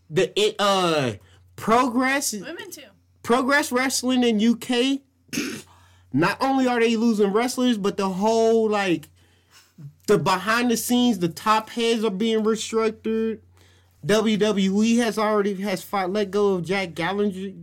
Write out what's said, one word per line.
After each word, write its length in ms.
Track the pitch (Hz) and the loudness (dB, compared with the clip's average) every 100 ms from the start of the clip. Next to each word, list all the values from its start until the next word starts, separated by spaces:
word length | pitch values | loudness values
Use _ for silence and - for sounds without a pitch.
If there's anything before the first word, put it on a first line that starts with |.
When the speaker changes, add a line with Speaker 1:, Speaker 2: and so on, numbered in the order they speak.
| - | -6
Speaker 1:
The, 220 | 156 185 - | -2 0 2
it, 160 | 214 208 | 0 2
uh, 560 | 202 190 175 156 127 98 - _ _ - | 0 2 2 2 0 -4 -14 _ _ -10
Progress. 800 | - 233 262 233 262 277 285 | 2 2 2 0 0 -2 -4
Speaker 2:
Women 380 | 214 175 359 415 | -8 -12 -14 -14
too. 100 | 330 247 _ _ _ | -18 -20 _ _ _
Speaker 1:
Progress 500 | - 247 254 285 294 | 0 0 4 2 2
Wrestling 520 | 247 262 - 247 254 | 0 0 -2 0 2
in 160 | 240 208 | 2 4
U 160 | 226 233 | 2 2
K, 460 | - 240 262 277 _ _ - | 0 0 0 -2 _ _ -10
<clears throat> 840 | - - - - - _ _ _ | -8 -8 -10 -16 -20 _ _ _
not 240 | 135 180 - | 0 0 0
only 260 | 262 269 254 | 0 0 0
are 120 | 226 | 2
they 160 | 226 226 | 2 2
losing 360 | 233 208 202 | 0 2 2
wrestlers, 460 | 202 247 254 254 220 | 2 -2 0 0 0
but 200 | 196 202 | -2 -2
the 120 | 190 | -4
whole, 600 | 180 214 226 226 226 220 | -2 0 2 4 2 2
like, 400 | 208 196 165 - _ _ _ _ - _ - 143 _ - | 0 0 -2 -4 _ _ _ _ -20 _ -20 -20 _ 0
the 100 | 202 | 2
behind 520 | 165 185 185 226 247 | 2 0 0 0 2
the 60 | 226 | 0
scenes, 420 | - 247 247 202 | 0 2 2 2
the 80 | 170 | -2
top 400 | 165 220 220 220 | -2 0 0 0
heads 320 | 240 233 226 | -4 0 0
are 80 | 220 | 0
being 320 | 185 226 220 | -2 0 0
restructured. 960 | 214 220 - 226 220 220 220 220 220 214 _ _ - _ _ _ 143 | 0 -2 -2 -2 -2 -2 -4 -2 -2 -4 _ _ -20 _ _ _ 0
W 320 | 208 220 214 | 2 2 2
W 460 | 214 202 190 196 | 2 2 0 2
E 140 | 220 233 | 2 2
has 200 | 233 202 | 0 0
already, 380 | 214 214 202 190 | 0 0 0 -4
has 200 | 202 180 | -4 -6
fought, 300 | - 202 185 | -4 -4 -2
let 180 | 208 202 | -2 -2
go 240 | 202 202 | 0 0
of 100 | 190 160 | 0 -2
Jack 280 | 196 185 | -4 -4
Gallagher, 560 | 151 165 202 208 185 196 180 | -6 -4 -2 -2 -4 -10 -12